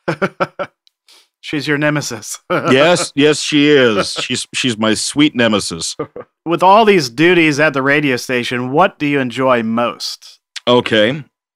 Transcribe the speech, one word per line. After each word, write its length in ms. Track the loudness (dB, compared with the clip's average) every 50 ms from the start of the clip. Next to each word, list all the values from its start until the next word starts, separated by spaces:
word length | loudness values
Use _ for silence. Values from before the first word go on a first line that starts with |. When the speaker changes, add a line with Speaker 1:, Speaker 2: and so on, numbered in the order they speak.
| _
Speaker 1:
<laughs> 1300 | -8 -6 -4 -6 -6 -4 -6 -8 -6 _ -10 -12 -12 _ _ _ _ _ _ _ _ -20 -20 _ _ _ _
She's 260 | -12 -8 -8 -6 -4
your 100 | -4 -2
nemesis. 640 | -2 0 0 -2 -2 -4 -6 -10 -12 -12 -14 -16 -14 _
<laughs> 40 | -6
Speaker 2:
Yes, 640 | -4 -2 0 2 2 4 4 4 2 2 -2 -4 0
yes, 280 | 2 2 2 2 0
she 280 | -2 -2 0 2 4 4
is. 440 | 6 4 4 4 2 0 -2 -4 -6
She's, 340 | -8 -6 -6 -6 -6 -8 -8 -6
she's 240 | -4 -2 -2 -2
my 160 | 0 0 0 0
sweet 420 | -2 -4 -4 0 0 0 2 2
nemesis. 640 | 2 2 2 2 0 -2 -4 -8 -8 -8 -8 -8 -10 -12 -12 -14 -18
<laughs> 240 | -20 -20 _ _ -6
Speaker 1:
With 180 | -4 -2 2 4
all 220 | 4 4 6 4
these 240 | 4 4 2 0 -2
duties 500 | 0 2 2 4 4 4 4 2 2 2
at 140 | 0 0 0
the 100 | 0 0
radio 320 | 2 2 2 2 0 -2
station, 560 | -2 -4 -4 -4 -4 -2 -4 -4 -4 -4 -2
what 260 | 0 2 2 2 0
do 80 | -4 -4
you 140 | -2 -2 -2
enjoy 420 | -2 -4 -4 -2 0 2 2 0
most? 760 | 0 -2 -2 -2 -2 -2 -4 -6 -10 -10 -12 -12 -16 -20 -20 _ _ _ -20 -6 0
Speaker 2:
Okay. 560 | 2 2 2 2 2 2 2 2 2 0 -4 -10 -14 _ _ _ _ _